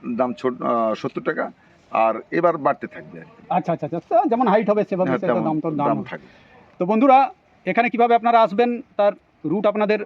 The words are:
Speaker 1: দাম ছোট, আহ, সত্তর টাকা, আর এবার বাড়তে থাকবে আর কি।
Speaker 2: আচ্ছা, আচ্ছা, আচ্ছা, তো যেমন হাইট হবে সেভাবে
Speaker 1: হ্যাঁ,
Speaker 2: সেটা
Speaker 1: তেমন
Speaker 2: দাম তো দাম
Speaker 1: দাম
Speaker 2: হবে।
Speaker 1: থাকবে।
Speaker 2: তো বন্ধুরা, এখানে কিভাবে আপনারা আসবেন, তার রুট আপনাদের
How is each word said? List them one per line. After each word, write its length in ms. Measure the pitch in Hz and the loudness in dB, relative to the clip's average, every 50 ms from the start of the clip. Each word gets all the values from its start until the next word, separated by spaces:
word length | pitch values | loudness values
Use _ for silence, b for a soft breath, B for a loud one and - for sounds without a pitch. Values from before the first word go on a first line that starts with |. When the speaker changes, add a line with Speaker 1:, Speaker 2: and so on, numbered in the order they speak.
| - 127 120 | -10 -8 -2
Speaker 1:
দাম 180 | 113 127 123 120 | -2 -2 -2 -2
ছোট, 280 | - - 131 123 - | -4 -4 -4 -4 -2
আহ, 320 | 131 131 120 117 113 110 107 | -4 -2 -2 0 0 -2 -4
সত্তর 280 | - - 135 - 170 | -4 -8 -8 -8 -6
টাকা, 300 | - 156 156 156 - - - b b b b b b _ | -6 -6 -4 -4 -6 -8 -10 b b b b b b _
আর 240 | - 110 113 113 110 113 - _ | 0 2 2 2 0 -2 -8 _
এবার 260 | - 165 170 175 160 | -4 0 2 2 0
বাড়তে 300 | 160 135 143 139 - - | 2 -2 -2 -2 -2 -8
থাকবে 320 | - - - - - 90 82 | -14 -14 -16 -18 -16 -18 -20
আর 60 | 80 | -20
কি। 180 | - - - - - | -20 -20 -20 -8 -4
Speaker 2:
আচ্ছা, 240 | 165 180 160 - 165 | -4 -2 -2 -2 -4
আচ্ছা, 120 | 151 - | -4 -6
আচ্ছা, 140 | 143 165 170 - _ | -8 -8 -10 -6 _
তো 200 | 359 330 392 311 | 0 2 2 2
যেমন 180 | 226 233 254 | 0 2 2
হাইট 220 | 220 190 226 226 190 | 2 2 2 2 2
হবে 140 | 214 208 196 - | 0 0 0 -2
সেভাবে 200 | 196 175 - 135 | -2 -2 0 0
Speaker 1:
হ্যাঁ, 100 | 131 117 | 0 -2
Speaker 2:
সেটা 140 | - - 120 | 0 0 0
Speaker 1:
তেমন 120 | 113 - | 0 0
Speaker 2:
দাম 140 | 160 156 156 | -2 -2 -2
তো 120 | 151 165 | -4 -4
দাম 160 | 156 143 143 | -4 -2 0
Speaker 1:
দাম 100 | 139 - | 0 -2
Speaker 2:
হবে। 120 | - - - | -2 -4 -10
Speaker 1:
থাকবে। 180 | - - b b b b b b b b b b b _ | -12 -14 b b b b b b b b b b b _
Speaker 2:
তো 60 | 180 | -2
বন্ধুরা, 480 | 175 220 220 254 285 254 269 269 - - _ _ _ _ _ _ | 0 2 2 6 6 6 6 4 2 -4 _ _ _ _ _ _
এখানে 240 | 185 185 233 240 240 | -4 0 0 0 0
কিভাবে 260 | - 226 233 240 233 | 2 0 2 4 4
আপনারা 260 | 233 214 233 233 226 | 2 2 4 4 4
আসবেন, 400 | 226 190 190 208 240 240 240 226 - _ _ | 4 4 2 0 0 0 0 -6 -10 _ _
তার 160 | - 202 208 202 - _ _ _ _ - | 0 0 0 0 -2 _ _ _ _ -6
রুট 200 | 156 165 208 202 | -4 -2 0 0
আপনাদের 340 | 214 202 214 214 196 214 208 208 | 0 0 0 0 0 0 -2 -2